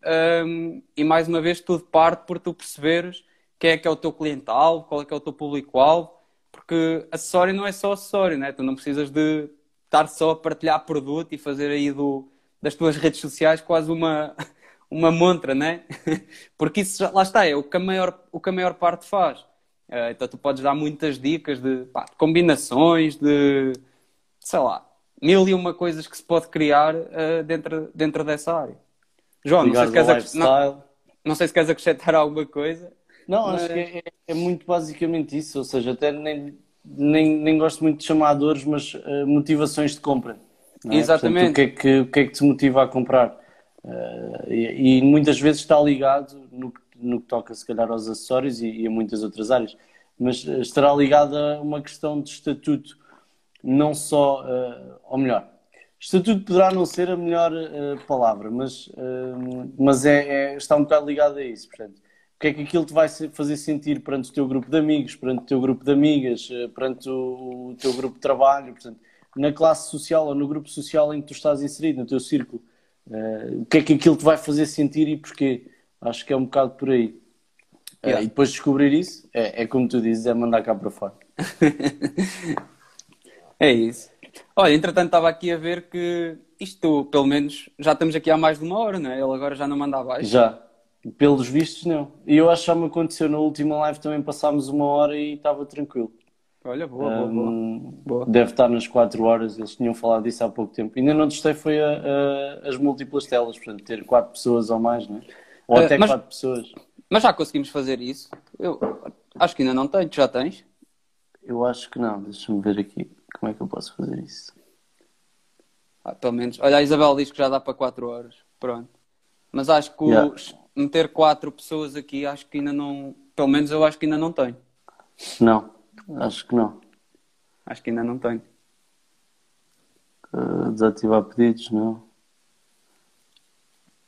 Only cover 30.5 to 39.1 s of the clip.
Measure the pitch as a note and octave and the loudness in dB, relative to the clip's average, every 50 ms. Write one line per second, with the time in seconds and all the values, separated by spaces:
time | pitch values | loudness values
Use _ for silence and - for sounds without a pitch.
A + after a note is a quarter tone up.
30.5 | C3+ C#3+ C#3+ C#3 C#3 C#3+ - _ _ _ _ _ _ _ - D3+ D#3 - F3 D#3 | 4 4 2 0 -2 -8 -16 _ _ _ _ _ _ _ -6 -4 -2 0 -2 0
31.5 | - F3 D#3 D#3 D#3+ - - F3 D3+ - - E3+ D#3+ D#3 D3+ D3 D3+ D#3 D3 D3 | 2 2 2 2 0 0 0 -2 -2 0 2 2 4 4 4 2 -2 -6 -6 -6
32.5 | - D3 D3 D#3+ E3 E3+ F3 - - _ _ _ _ _ _ - F#3 A3 A3 F#3+ | -6 -6 -6 -6 -6 -8 -14 -20 -20 _ _ _ _ _ _ -2 -2 0 0 0
33.5 | F#3 E3+ E3+ E3+ E3+ E3+ F3 F3 F3 E3+ - E3+ - _ _ - D#3+ E3 F3 F3+ | -2 -4 -4 -4 -4 -6 -6 -8 -10 -12 -14 -14 -18 _ _ -8 -6 -4 -2 -2
34.5 | F3 D#3+ - - F3 E3+ D#3 D#3 D3 - E3+ E3 E3+ D#3+ C#3+ - C#3+ D#3 D3+ - | -4 -4 -4 -2 -2 -2 -2 -6 -6 -4 -4 -2 -2 -2 -4 -4 -6 -8 -8 -8
35.5 | - C#3 B2+ - - B2+ A#2 B2+ B2+ - D3 D3 C#3+ D3+ D3+ D3+ D3 D3 C#3+ C#3+ | -8 -10 -6 -4 -4 -4 -2 -2 -2 -2 -2 -4 -4 -4 -6 -8 -8 -8 -10 -14
36.5 | D3 - _ _ _ _ _ D3 C#3+ C#3 C#3+ D3 D#3 D#3 D#3 D#3 D#3 D3+ D3+ D#3 | -16 -20 _ _ _ _ _ -14 -6 -2 2 2 4 4 4 4 2 2 2 2
37.5 | D#3 D#3 D#3+ D#3+ - - D#3+ D#3+ D3+ - - - D#3+ D#3 D3+ D3 D3 C#3 C#3+ D3+ | 2 4 2 0 0 0 0 0 0 0 -2 0 2 4 4 4 4 2 2 0
38.5 | D3 C#3 C3+ D3 D3 C#3+ C#3+ - - - - D3 | 0 0 -2 -4 -4 -4 -4 -8 -12 -12 -10 -6